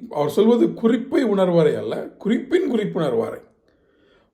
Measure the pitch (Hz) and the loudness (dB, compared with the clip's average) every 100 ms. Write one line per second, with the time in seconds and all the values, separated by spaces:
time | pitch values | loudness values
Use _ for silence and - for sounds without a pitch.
0 | - 151 147 - 220 240 - - 226 240 | -10 -4 -2 4 4 4 2 0 0 0
1 | - 330 240 196 180 170 151 110 107 151 | 0 0 2 2 2 4 2 0 -6 -8
2 | - - 196 240 - 359 320 226 190 175 | -10 -8 -2 -2 -2 -4 -2 -2 -2 -4
3 | 147 117 113 - - _ _ _ _ _ | -2 -2 -4 -8 -18 _ _ _ _ _
4 | _ _ _ | _ _ _